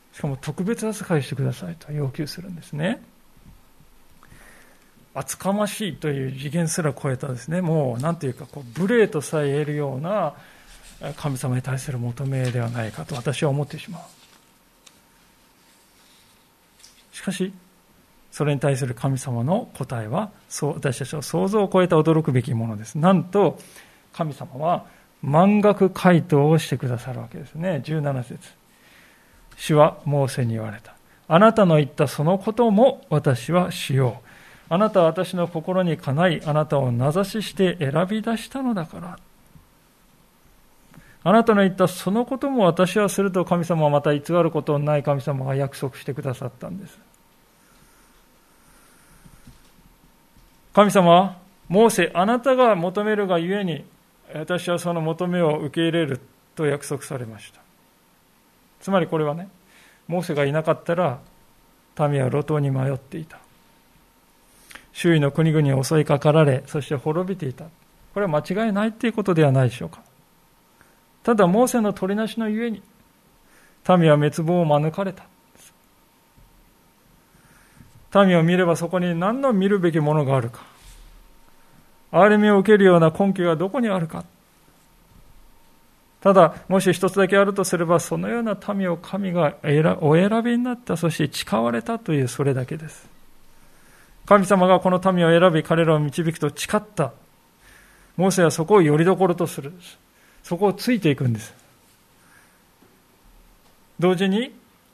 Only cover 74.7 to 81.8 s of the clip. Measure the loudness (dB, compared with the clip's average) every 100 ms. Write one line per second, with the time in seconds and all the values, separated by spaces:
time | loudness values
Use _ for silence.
74.7 | 2 0 -4 -6 -8 -20 _ _ _ -20
75.7 | _ _ _ _ _ _ _ -20 _ _
76.7 | _ _ _ _ _ _ _ _ _ _
77.7 | -20 -20 -20 -2 4 4 4 4 2 2
78.7 | 0 -2 -2 -2 -2 -2 0 0 2 2
79.7 | 2 2 2 2 0 2 0 -2 -8 -20
80.7 | -20 -20 -20 -20 -20 _ _ _ _ _
81.7 | _